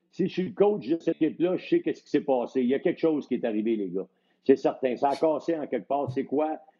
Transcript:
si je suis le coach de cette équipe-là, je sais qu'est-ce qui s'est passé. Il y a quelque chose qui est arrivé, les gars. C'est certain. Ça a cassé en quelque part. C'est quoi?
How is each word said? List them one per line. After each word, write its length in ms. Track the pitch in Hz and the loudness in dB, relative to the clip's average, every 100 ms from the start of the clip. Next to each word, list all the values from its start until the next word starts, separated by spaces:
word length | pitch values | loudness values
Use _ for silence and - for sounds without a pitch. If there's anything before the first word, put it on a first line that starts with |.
| _ | _
si 180 | - 185 | -4 -2
je 40 | |
suis 100 | - | -2
le 100 | 185 | -4
coach 340 | - 208 208 120 | 2 2 2 -2
de 120 | 165 | -2
cette 180 | 165 - | -2 0
équipe-là, 340 | 156 - 175 175 | 0 2 0 0
je 100 | - | 0
sais 140 | 170 | 0
qu'est-ce 220 | 156 143 | 0 -6
qui 80 | - | -2
s'est 100 | 147 | -2
passé. 400 | 139 131 117 135 | 2 0 0 0
Il 80 | 123 | 0
y 60 | |
a 40 | 135 | 2
quelque 220 | - 151 | 0 2
chose 260 | 165 147 - | 0 0 -2
qui 100 | 123 | -4
est 80 | 120 | -2
arrivé, 300 | 107 110 110 | -2 0 -2
les 120 | 95 | -2
gars. 180 | 92 95 _ _ _ | -6 -8 _ _ _
C'est 120 | - 135 | 4 4
certain. 380 | 151 - 131 117 | 4 0 -2 0
Ça 120 | 139 | 0
a 80 | 135 | 2
cassé 400 | 160 143 165 160 | 0 0 -2 -4
en 100 | 135 | -4
quelque 220 | 123 - | -6 -2
part. 240 | 139 131 | -4 -2
C'est 120 | 135 | -4
quoi? 340 | 113 139 156 151 - | -2 -2 -2 -4 -12